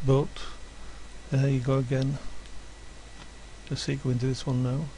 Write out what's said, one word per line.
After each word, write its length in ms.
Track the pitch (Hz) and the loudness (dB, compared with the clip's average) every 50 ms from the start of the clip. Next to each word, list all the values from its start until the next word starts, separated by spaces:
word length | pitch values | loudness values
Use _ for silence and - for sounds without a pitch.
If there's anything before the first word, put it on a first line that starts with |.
| 131 131 | 6 8
but 220 | 135 135 151 190 - - - - - - - - - - - - - - - - - - - - | 6 6 6 2 -2 -6 -6 -6 -6 -8 -10 -12 -10 -10 -10 -10 -10 -10 -10 -10 -10 -12 -6 0
there 180 | - 135 135 139 | 4 4 6 6
you 100 | 135 131 | 4 4
go 200 | 120 135 135 135 | 4 4 4 4
again. 380 | 135 120 139 131 131 135 143 135 - - - - - - - - - - - - - - - - - - - - - - - - - - - - - - | 4 2 2 2 2 2 0 0 -2 -2 -4 -4 -6 -6 -8 -8 -8 -10 -14 -12 -14 -14 -14 -14 -14 -14 -14 -14 -14 -14 -14 -14 -14 -14 -14 -14 -6 -6
Let's 140 | 143 131 - | -4 -2 0
see 100 | - 143 | -2 -2
it 100 | 135 - | 0 2
go 60 | 131 | 2
into 140 | 123 123 123 | 2 2 2
this 220 | 131 131 - - - | 2 0 0 0 0
one 160 | 131 127 127 | 2 4 4
now. 220 | 127 127 139 160 143 - | 2 2 0 -2 -4 -6